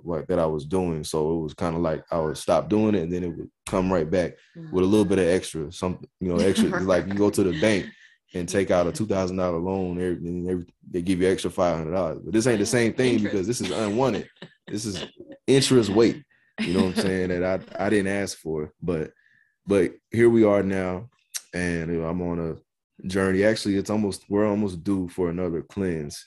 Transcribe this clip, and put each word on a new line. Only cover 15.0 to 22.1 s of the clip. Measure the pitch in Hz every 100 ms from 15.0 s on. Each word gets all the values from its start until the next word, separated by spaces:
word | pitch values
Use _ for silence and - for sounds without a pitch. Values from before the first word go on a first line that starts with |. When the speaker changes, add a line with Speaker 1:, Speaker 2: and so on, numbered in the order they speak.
| - - -
Speaker 2:
<laughs> | - -
Speaker 1:
interest | 135 135 131 101
weight, | 98 110 - - _ _ -
you | 220
know | 92 -
what | 208
I'm |
saying, | 202 92 92
that | 90
I, | 92 92 - 92 98
I |
didn't | 107 98
ask | 101 98 -
for. | 80 78 78 _
But, | 85 82 76 - _ _ _ _ -
but | 101 85 - _
here | 117 117
we | 117
are | 107 101
now, | 95 95 92 92 120 _ _ - -
and, | 90 90 85 82
you | 85
know, |
I'm | 82